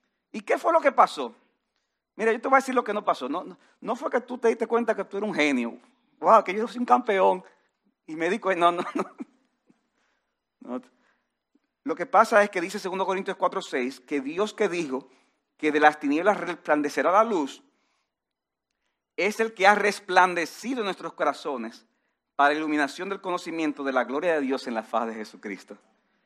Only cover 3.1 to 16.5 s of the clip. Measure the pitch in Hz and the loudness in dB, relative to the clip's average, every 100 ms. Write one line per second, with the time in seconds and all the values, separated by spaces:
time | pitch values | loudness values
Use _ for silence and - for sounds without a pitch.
3.1 | 139 127 156 185 180 _ _ 180 233 285 | -2 -4 -8 -10 -16 _ _ -8 -6 -4
4.1 | 247 233 247 226 220 226 233 226 202 190 | -4 -6 -2 0 0 0 0 0 -4 -4
5.1 | 196 214 160 147 131 117 - _ _ _ | -6 -4 0 0 0 -2 -8 _ _ _
6.1 | - 160 196 - 196 233 240 240 247 247 | -2 6 6 4 -2 -4 -4 2 2 4
7.1 | 196 190 185 - _ _ _ _ _ - | 2 4 2 -4 _ _ _ _ _ -14
8.1 | 156 165 220 185 180 175 175 - - 185 | -4 -2 -2 -2 2 2 2 -4 -6 -6
9.1 | - - _ _ _ _ _ _ _ _ | -10 -18 _ _ _ _ _ _ _ _
10.1 | _ _ _ _ _ - 254 - _ _ | _ _ _ _ _ -12 -12 -14 _ _
11.1 | _ _ _ _ _ _ _ - 160 175 | _ _ _ _ _ _ _ -8 -6 2
12.1 | 190 226 220 208 190 175 202 190 185 185 | 4 6 4 4 0 -6 -6 -6 -4 -4
13.1 | 190 190 185 175 180 175 147 123 135 - | -4 -6 -2 -2 -2 -6 -4 -4 -6 -6
14.1 | 147 135 170 214 - 208 175 156 127 - | -6 -4 -4 -4 -2 -2 -2 -4 -6 -10
15.1 | _ _ _ _ _ 151 151 151 151 143 | _ _ _ _ _ 0 4 4 4 -2
16.1 | 147 185 190 170 | 0 2 0 -2